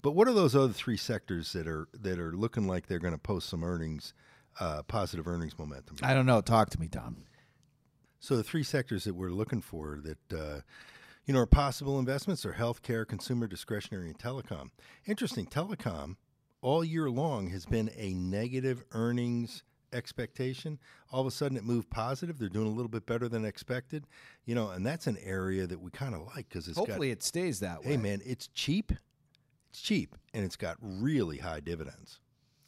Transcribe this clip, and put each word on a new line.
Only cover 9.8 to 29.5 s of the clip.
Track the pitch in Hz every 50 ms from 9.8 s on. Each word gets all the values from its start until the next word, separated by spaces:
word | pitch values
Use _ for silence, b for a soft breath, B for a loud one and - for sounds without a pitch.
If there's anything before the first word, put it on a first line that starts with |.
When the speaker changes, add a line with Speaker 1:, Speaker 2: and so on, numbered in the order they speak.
| 76 76 73 73 73
Speaker 1:
that, | 78 76 - _ - - 80
uh, | 78 76 73 71 - B B B B B B B B B B B B
you | - 139
know, | 131
are | 120
possible | - - 147 143 139 123 - 143 139 139 139
investments | 127 123 135 143 - 202 180 - -
are | 98 85
healthcare, | 110 120 117 120 - - - 117 113 110
consumer | - 110 95 - - 123 120 117
discretionary, | 104 - - - - 113 104 - - 110 95 87 82
and | 80 -
telecom. | - 117 131 135 - - 90 73 67 64 - b b b b b b
Interesting, | 196 214 208 247 - - - 92
telecom | - - 147 170 202 208 - - 117 87 73 69 80 95 - _ _ _ _ _ _ _ _
all | - 123 143 165 170
year | 165 160 160 156 135
long | 120 127 151 165 135 107 98 90
has | 90 95 85
been | - 120 113 107 110 -
a | - 107 95 92
negative | 92 90 92 95 104 113 123 127 131 127 131 127 120 - - -
earnings | 113 113 120 120 120 120 120 120 120 120 113 - - - _ _ _ _ _ -
expectation. | 123 - - - - 120 107 - - 127 131 131 - - 160 151 139 b b b b b _
All | - 131
of | 131
a | 131
sudden | - - 147 139 131
it | 120 98
moved | 117 120 120 110 -
positive. | - 113 110 123 139 131 185 170 165 135
They're | 113 95
doing | 90 107 110
a | 107
little | 107 117 123 113
bit | 110 110 -
better | - 117 117 123 113
than | 117 113 110
expected, | 104 - - - - 123 127 127 - - 151 147 b b b b b b b b
you | 117 120
know, | 120 110 101
and | 90 92 92
that's | 127 156 170 -
an | 143 110 -
area | - 95 95 95 95 95 95 95 92
that | 87 90 82
we | 90 90
kinda | - - 135 135 110 78
like | - 110 - 139 - -
'cause | - 90 80
it's | 90 85 -
got | 208
Speaker 2:
Hopefully | 247 202 185 147 131
it | 117 - -
stays | - - 170 185 175 123 90
that | 98 90 85 78 -
Speaker 1:
Hey, | 131
Speaker 2:
way. | 147 127
Speaker 1:
man, | 107 101 101 98 98
it's | 127 127 - - -
cheap. | - - - - 156 208 - - - - - _ _ _ _ _ _ _ _ _